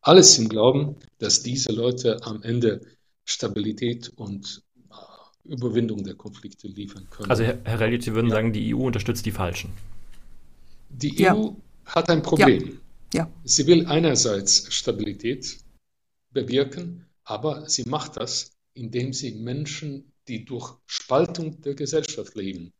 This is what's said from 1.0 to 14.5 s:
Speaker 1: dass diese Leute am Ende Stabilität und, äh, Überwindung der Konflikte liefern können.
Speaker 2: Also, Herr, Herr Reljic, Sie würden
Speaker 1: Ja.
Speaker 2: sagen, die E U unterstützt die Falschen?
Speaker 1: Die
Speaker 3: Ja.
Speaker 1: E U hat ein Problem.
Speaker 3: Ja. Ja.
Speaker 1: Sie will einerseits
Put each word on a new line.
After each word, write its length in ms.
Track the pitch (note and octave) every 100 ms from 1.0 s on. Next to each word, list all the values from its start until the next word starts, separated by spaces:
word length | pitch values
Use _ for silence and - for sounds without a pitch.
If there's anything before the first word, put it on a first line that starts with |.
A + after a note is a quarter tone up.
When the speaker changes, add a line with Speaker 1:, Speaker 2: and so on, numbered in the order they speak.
| - _
Speaker 1:
dass 240 | G#2 -
diese 300 | B2 C3 -
Leute 520 | A2 A#2+ B2 A#2+ A2
am 180 | - G#2+
Ende 380 | A2+ A#2+ A#2+ G2 - _ _ _ -
Stabilität 840 | - A2 G2+ G#2 G#2+ A#2+ A#2+ - -
und, 480 | G2+ G2 - - _ _ _
äh, 640 | - - - - _ -
Überwindung 500 | C3+ A#2+ A2 A#2 G2+
der 100 | G2
Konflikte 540 | F2+ G#2 - G2+ - G2+
liefern 400 | G2 G2+ G2+ -
können. 200 | - G2+
Speaker 2:
Also, 140 | A2+
Herr, 140 | A2+ -
Herr 160 | - A2
Reljic, 240 | A2+ A#2+
Sie 100 | A#2+
würden 160 | A2 A#2
Speaker 1:
Ja. 60 | A2
Speaker 2:
sagen, 180 | A#2
die 160 | G#2+ A2
E 40 |
U 120 | A#2 C3
unterstützt 400 | A2+ G2 A2+ A2+
die 60 |
Falschen? 400 | G2+ E2+ E2+ - - - - - - - - - - - - -
Speaker 1:
Die 260 | C3 D3 C#3+
Speaker 3:
Ja. 180 | F#3+
Speaker 1:
E 40 | G#3
U 180 | G#3+ - - - -
hat 240 | F3 D#3+
ein 120 | E3
Problem. 580 | - E3 F3+ - B2+ - - - -
Speaker 3:
Ja. 100 | -
Ja. 60 | E3 -
Speaker 1:
Sie 240 | B2 - C#3+
will 180 | E3+ -
einerseits 840 | D3+ E3 B2+ A#2 G2+ G2+